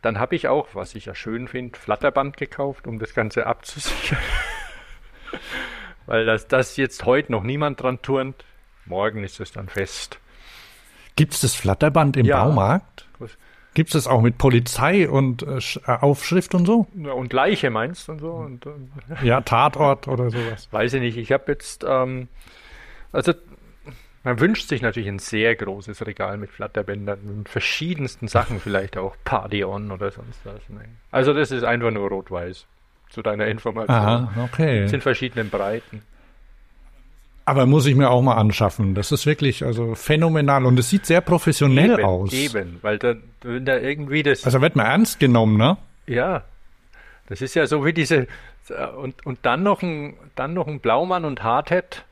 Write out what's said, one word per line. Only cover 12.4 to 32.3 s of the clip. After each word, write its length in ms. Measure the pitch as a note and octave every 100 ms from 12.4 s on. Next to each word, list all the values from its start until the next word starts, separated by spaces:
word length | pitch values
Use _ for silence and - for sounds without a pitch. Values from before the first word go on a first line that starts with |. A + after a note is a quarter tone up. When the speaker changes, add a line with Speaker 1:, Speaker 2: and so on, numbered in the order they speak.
Speaker 2:
Baumarkt? 640 | A#2+ C3+ F#2+ F3 - - - -
Speaker 1:
Was? 180 | A#2 - - _ _
Speaker 2:
Gibt's 200 | - D#3+
das 120 | D#3 B2
auch 160 | B2
mit 160 | A3+ A#2
Polizei 720 | C#3 A#2+ A#2+ - C#3 G3 D3+
und, 320 | C#3 C3+ A#2+
äh, 160 | D3 C3+
Sch-, 200 | - - -
äh, 100 | A#2+
Aufschrift 540 | C#3+ C#3+ - F3+ -
und 120 | F3+ F3
so? 220 | A#3 G3+ G3
Speaker 1:
Ja, 180 | D3
und 200 | B2+ B2
Leiche 360 | C3 D#3 G#3 C#3
meinst 380 | A2 B2 F3+ -
und 100 | D#3
so? 120 | D#3
Und, 340 | E3 D3+ B2 C#3+
und 260 | D3 C3 C#3+ -
<laughs> 160 | D#3+
Speaker 2:
Ja, 180 | B2+ B2
Tatort 680 | G#2+ A#2 C3+ C#3 D3 C3+ -
oder 220 | B2+ B2
sowas. 380 | A#2 A2+ A2 -
Speaker 1:
Weiß 220 | G#2+ A#2+
ich 80 | C3
nicht. 160 | A#2+ A#2
Ich 140 | A2
hab 160 | - -
jetzt, 360 | C#3+ - - -
ähm, 400 | C3+ B2+ B2+ B2 - - - - - - - -
also 220 | - C3+ E3 - - - - - B2+ - -
man 160 | B2+ A#2+
wünscht 280 | E3+ A3 -
sich 120 | C#3
natürlich 280 | A#2 A#2 G2+
ein 100 | G2
sehr 360 | - G#2+ A2+ A2+
großes 500 | G2 G2 G2 G#2 G#2+
Regal 320 | G2+ G2+ G2+
mit 140 | G2+
Flatterbändern 680 | - G#2 - G2+ G2+ G2+ G2+ G#2
und 220 | G#2 G#2
verschiedensten 760 | - - - E3 E3 C3 - A2+
Sachen, 320 | A#2 A#2+ G#2+
vielleicht 380 | G#2+ G2 G2 -
auch 180 | F#2+ - -
Party 380 | G#2 G2+ G2+
On 280 | F#2+ G2+ G#2
oder 200 | F#2+ G2
sonst 280 | A2 A#2 -
was. 180 | - G#2 -
Nee. 100 | G#2 A2 A2+ -
Also 220 | B2+ C3
das 180 | D3 D3
ist 120 | C3
einfach 280 | A#2 A#2+ A#2
nur 180 | G#2+ G2+
rot-weiß, 580 | F#2+ F#2